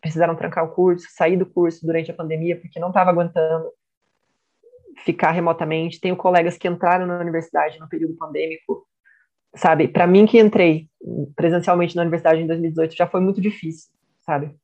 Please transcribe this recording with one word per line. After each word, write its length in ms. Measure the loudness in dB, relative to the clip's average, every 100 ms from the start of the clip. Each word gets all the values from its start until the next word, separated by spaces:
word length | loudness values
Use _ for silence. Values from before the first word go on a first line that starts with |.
precisaram 340 | -8 -2 0
trancar 300 | 0 -6 -6
o 100 | -6
curso, 320 | 0 2 2 -6
sair 280 | -2 0 0
do 100 | -2
curso 400 | 0 0 -2 -4
durante 240 | -4 -6
a 40 |
pandemia 460 | -10 -8 -6 -4 -6
porque 200 | -8 -10
não 100 | -4
tava 200 | 0 2
aguentando 600 | 2 0 0 0 -2 -6 -14 _ _ _ _ _ _ _ _ _ _ _ -10
ficar 260 | -6 0 0
remotamente. 720 | 0 0 -2 -2 -4 -4 -6
Tenho 160 | -6 -2
colegas 420 | 2 2 2 -2
que 80 | -6
entraram 400 | -2 0 0 -2
na 140 | -6
universidade 580 | -4 -6 -4 -4 -4 -6
no 100 | -14
período 280 | -8 -6 -8
pandêmico, 680 | -10 -6 -8 -8 -10 -10 _ _ _ _ _ _ _
sabe? 320 | -2 2 2 2
Pra 200 | 2 4
mim 200 | 6 8
que 140 | 8
entrei 480 | 6 6 4 2 -4 _ -12 -10 -10 -2
presencialmente 580 | 0 0 0 0 0
na 80 | -2
universidade 400 | -4 0 2 2
em 40 | 0
dois 120 | -4
mil 120 | -4
e 20 |
dezoito 240 | -2 -4 -2
já 100 | -4
foi 140 | 0
muito 200 | -2 0
difícil, 500 | -4 -4 -12 -14 -18 _ _ _
sabe? 320 | -6 -6 -6 -14